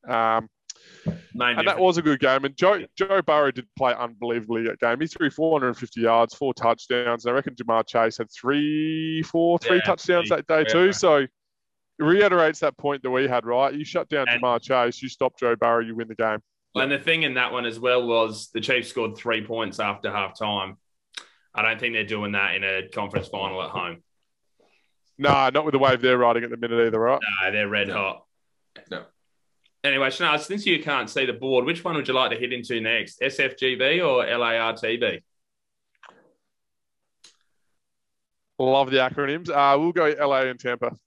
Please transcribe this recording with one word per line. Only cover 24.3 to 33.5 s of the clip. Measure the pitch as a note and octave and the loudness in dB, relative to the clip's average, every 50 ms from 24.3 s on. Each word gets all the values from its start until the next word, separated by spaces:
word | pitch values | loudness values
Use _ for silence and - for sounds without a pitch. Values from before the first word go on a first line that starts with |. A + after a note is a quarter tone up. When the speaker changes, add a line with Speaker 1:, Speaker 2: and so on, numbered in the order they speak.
| _ _ _ _ _ _ _ _ _ _ _ _ _ _ _ _ _ - | _ _ _ _ _ _ _ _ _ _ _ _ _ _ _ _ _ 0
Speaker 1:
Nah, | C#3 C#3+ C#3+ C3+ C3+ C3 B2+ | 2 4 4 6 4 4 2
not | D3 D#3 | 2 0
with | D#3 C#3 | 2 2
the | C3+ | 4
wave | C3+ C3+ C3 A#2+ | 4 4 4 4
they're | A#2+ B2+ B2+ B2 | 4 2 4 6
riding | B2 A#2 A#2 A#2 A#2 | 4 4 4 2 0
at | A#2+ | -4
the | A#2 A#2 | -8 -8
minute | A#2 A#2 A#2 A#2 A#2 A#2 | -6 -2 2 2 2 2
either, | A2 A2 | 2 2
right? | A2+ A#2+ C3+ C#3 G#2+ G#2 G2 F#2+ F#2 | 2 2 2 0 0 -4 -2 -2 -2
Speaker 2:
No, | F#2 | 0
they're | G2+ G#2+ G#2+ G2+ | 0 0 -2 0
red | G#2 G#2 G2+ G2 | 0 -2 -2 -2
Speaker 3:
No. | F2+ | -2
Speaker 2:
hot. | G#2+ G2 F#2+ - - _ _ _ _ _ _ _ _ _ _ _ - - _ | -4 -4 -4 -6 -8 _ _ _ _ _ _ _ _ _ _ _ -20 -16 _
Speaker 3:
No. | - D#2 - _ _ _ _ _ _ _ _ _ _ _ _ _ _ _ - | -14 -14 -14 _ _ _ _ _ _ _ _ _ _ _ _ _ _ _ -2
Speaker 2:
Anyway, | C#3+ C#3 C3+ C#3 C3 | 0 0 2 0 0
Shanaz, | C3 - F3 D#3+ D3+ D#3 - | 0 0 0 0 0 0 -2
since | - F#3+ G#3 G3+ | -6 -8 -4 0
you | G3+ E3+ D3+ | 0 0 0
can't | - D3+ C#3+ C3 A#2 A2 | 0 -2 -2 -2 -4 -4
see | - D3 C3+ | -4 -4 -2
the | B2+ A#2 | -2 -4
board, | A2+ B2+ C3 C3 B2+ A#2+ | -6 -4 0 0 2 2
which | C#3+ E3+ E3+ - | 0 -4 -4 -4
one | F3+ E3 | -4 -4
would | D3+ C3 B2 | -4 -4 -2
you | B2+ | 0
like | B2+ B2+ A2 | 0 0 0
to | A#2+ A2+ | -2 -4
hit | B2 A#2+ B2+ | -6 -6 -8
into | B2 A2+ A2+ B2 A2+ | -8 -8 -6 -6 -4
next? | A2 A2+ A#2 A2+ G2+ - - _ | -2 0 -2 -2 -2 -6 -6 _
S | A#2+ C3+ C3+ - | -4 -4 -2 -2
F | C#3 C3 | -2 -2